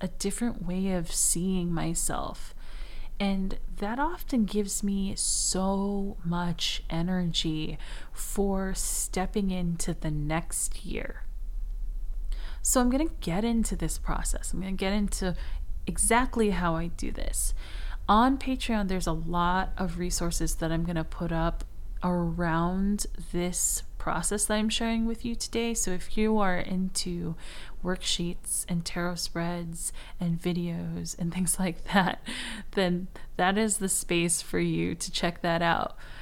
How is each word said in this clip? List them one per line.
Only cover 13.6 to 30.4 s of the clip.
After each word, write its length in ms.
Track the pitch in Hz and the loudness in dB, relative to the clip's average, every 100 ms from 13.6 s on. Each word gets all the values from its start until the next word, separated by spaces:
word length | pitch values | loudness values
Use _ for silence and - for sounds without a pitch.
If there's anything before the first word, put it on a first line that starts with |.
| 214 - | 2 0
this 220 | - - | 0 0
process. 540 | - - - - - | -2 0 0 -2 -2
I'm 80 | 170 | -2
gonna 120 | 190 | -2
get 200 | 190 190 | 0 2
into 440 | 208 202 - 185 165 - - - - - | 2 2 2 0 0 -2 -2 -2 -2 -2
exactly 640 | 170 - 226 247 233 214 | 0 4 4 4 4 4
how 240 | 180 175 | 4 2
I 140 | 165 170 | 2 0
do 240 | - - | -2 -2
this. 420 | - - - - - - - - - - | -2 0 0 0 0 -2 -6 -4 -2 4
On 280 | 208 254 269 | 6 6 4
Patreon, 520 | - 262 - 220 190 | 0 -2 0 2 2
there's 180 | 190 175 | 2 0
a 60 | |
lot 600 | 160 165 175 175 185 185 - | 0 0 2 4 2 2 0
of 200 | 185 170 | 0 0
resources 580 | 180 - 175 - 165 - | 0 0 0 2 0 2
that 160 | 165 | 0
I'm 120 | 165 | 2
gonna 200 | 170 165 | 0 0
put 260 | 160 - 170 | -2 -2 0
up 340 | 165 165 - - - - - | 2 2 0 -4 -6 -6 -2
around 1040 | 180 180 175 165 175 165 175 185 196 208 - - 165 | 0 2 2 2 2 2 2 2 2 2 0 -4 -2
this 520 | 175 175 175 - - - - | 0 0 0 0 0 -4 -4
process 500 | - 165 165 208 - | 0 0 0 0 2
that 80 | |
I'm 140 | 214 214 | 2 2
sharing 380 | - 226 226 226 | 2 2 2 0
with 180 | 226 | -2
you 120 | 240 226 | -2 -4
today. 380 | - 233 233 | -2 0 0
So 180 | 226 - | 0 2
if 260 | 180 - - | 0 2 4
you 200 | 214 220 | 4 6
are 200 | 196 180 | 4 4
into 800 | - 185 185 - 180 170 175 165 - - - - | 0 0 0 0 -2 -2 -4 -4 -8 -8 -8 -4
worksheets 800 | 180 180 - - 175 180 - - - | -2 -2 0 -2 -2 -4 -4 -4 -2
and 160 | 170 | -2
tarot 300 | 170 180 175 170 | -2 -2 -2 -2
spreads 760 | - 180 170 175 170 170 - - - - | -4 -2 -2 -2 -4 -6 -6 -8 -8 -4
and 220 | 175 165 | -2 0